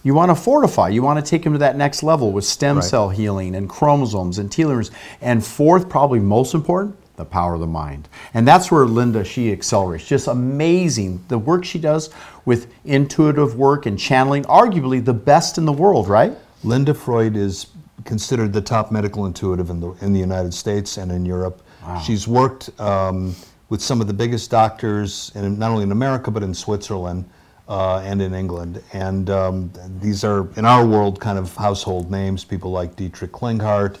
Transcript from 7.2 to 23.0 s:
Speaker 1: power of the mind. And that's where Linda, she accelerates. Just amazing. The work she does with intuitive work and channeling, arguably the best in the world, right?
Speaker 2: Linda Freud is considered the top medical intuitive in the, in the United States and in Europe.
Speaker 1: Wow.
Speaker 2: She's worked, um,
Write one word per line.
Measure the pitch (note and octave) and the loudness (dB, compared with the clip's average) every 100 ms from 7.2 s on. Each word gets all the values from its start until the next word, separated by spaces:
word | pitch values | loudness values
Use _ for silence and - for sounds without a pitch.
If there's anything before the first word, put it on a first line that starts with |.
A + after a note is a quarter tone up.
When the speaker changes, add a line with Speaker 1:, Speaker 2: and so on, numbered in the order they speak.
| E2 | -6
Speaker 1:
power | F2+ F2 | -2 -2
of | E2+ | -2
the | E2 | -4
mind. | D#2+ D2+ C#2+ D2 - - | -6 -8 -10 -16 -20 -6
And | A2 A#2 | 2 6
that's | F3 F3+ | 6 6
where | D#3+ B2+ | 4 4
Linda, | A2+ B2 A2 | 4 2 0
she | F#2+ - A#2 | -2 -2 -2
accelerates. | F#2+ - G#2+ F#2+ E2+ - | -2 0 0 0 -4 -2
Just | C#3 - | -2 0
amazing. | B2 B2+ C#3 E3 F3+ F3+ A#2 F#2+ F2+ - | -2 -2 0 2 2 2 -2 -4 -6 -4
The | A#2+ | -4
work | A2 F3+ | 0 0
she | F3+ E3+ | -2 -4
does | D#3 D#3 D#3 - - - - | 0 0 -2 -12 -20 -8 0
with | A#2+ - - | 0 -2 -14
intuitive | - C#3 C#3+ - D#3 D3 D3 A#2 | 0 0 2 2 4 4 0 4
work | C3+ C#3+ A#2+ | 4 4 0
and | G2+ | -4
channeling, | - C3 C3+ C#3+ C#3 | 0 2 2 0 4
arguably | E3 B3 F3+ B2+ C3 A2+ | 4 6 2 0 0 0
the | |
best | A#2 C#3 D3 E3 - | 0 6 4 4 0
in | D#3 | 0
the | |
world, | C#3 F#3+ D#3 G2 | 2 4 4 4
right? | G2+ F3 C4+ - _ | 4 4 0 -16 _
Speaker 2:
Linda | A2 B2 C#3 D3 | -2 0 2 0
Freud | - A#2 A2+ G#2+ | 0 0 2 0
is | G2+ F#2+ - - - - - | -2 -4 -12 -20 -20 -16 -8
considered | A2 - B2 A2 | -6 -2 -2 0
the | G#2 | -2
top | G2+ A2+ G#2+ | -2 -2 0
medical | A2 G#2 G#2 G2 | -2 -2 -4 -6
intuitive | F2 G2 F2+ F2 | -4 -4 -2 -4
in | E2+ | -6
the, | E2+ F2+ | -8 -6
in | G2+ | -2
the | G2 | 0
United | F#2 F#2 F2+ | 0 -2 -4
States | F2 - G#2 G2 - | -6 -4 -4 -4 -8
and | F#2 | -6
in | F2+ | -4
Europe. | F2+ F2+ F#2 F#2 _ - | -4 -4 -4 -8 _ -20
Speaker 1:
Wow. | E2 F2 | -12 -8
Speaker 2:
She's | D#2+ G#2+ G#2+ | -4 -4 0
worked, | A#2+ C3 C3 - - | 2 2 0 -16 -6
um, | G#2 G2 | -2 0